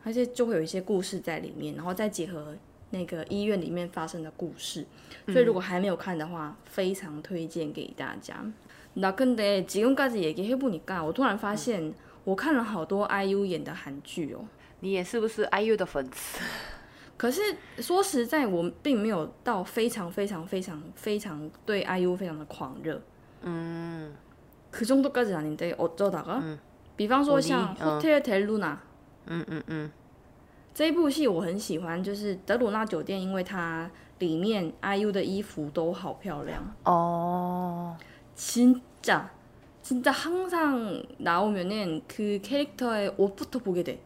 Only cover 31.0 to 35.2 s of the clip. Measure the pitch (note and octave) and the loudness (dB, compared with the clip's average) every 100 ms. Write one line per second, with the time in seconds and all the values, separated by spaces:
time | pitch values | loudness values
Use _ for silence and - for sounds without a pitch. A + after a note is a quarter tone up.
31 | D#4 C#4 C#4+ E3+ E3+ F#3+ - E3 F3 E3+ | 2 4 2 4 0 -2 -2 -4 -2 -4
32 | F#3+ G3+ G#3 F#3 - A3 A#3+ G#3+ A3 E3 | -2 -4 -4 -4 0 2 2 2 0 -2
33 | D3+ F#3+ F#3 F#3+ F3+ G3+ E3+ E3 E3+ - | -2 -4 -2 -2 -2 -4 -4 -4 -6 -12
34 | - - F3+ D#3+ G3 A3 E3 - F#3+ G3 | -20 -4 0 2 2 2 -2 -4 -2 0
35 | G#3 G3 | 2 2